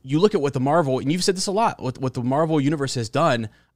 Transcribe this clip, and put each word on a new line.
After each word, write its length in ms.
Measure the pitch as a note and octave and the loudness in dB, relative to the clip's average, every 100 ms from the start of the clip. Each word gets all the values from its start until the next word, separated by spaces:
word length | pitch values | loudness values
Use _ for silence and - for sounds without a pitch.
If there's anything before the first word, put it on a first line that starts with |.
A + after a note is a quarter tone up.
you 160 | C3 D3+ | -2 2
look 160 | G#3 F#3+ | 2 2
at 60 | |
what 120 | C#3 | -2
the 60 | C3 | 0
Marvel, 400 | C3+ E3+ C#3 B2+ | 2 2 2 0
and 120 | C3+ | 0
you've 120 | F3+ | 0
said 120 | F#3+ F#3 | 0 0
this 120 | G#3 | -2
a 40 | |
lot, 300 | G3 A3+ - | 0 0 -2
what, 160 | C3 - | -8 -4
what 160 | C3 | -6
the 80 | B2+ | -4
Marvel 380 | A#2+ C#3 E3 D#3 | -2 0 2 2
Universe 340 | C#3 D#3 C3+ B2+ | 0 0 -4 -4
has 140 | A2 | -4
done, 400 | C#3 E3 A#2+ A2 _ _ | 0 2 0 -4 _ _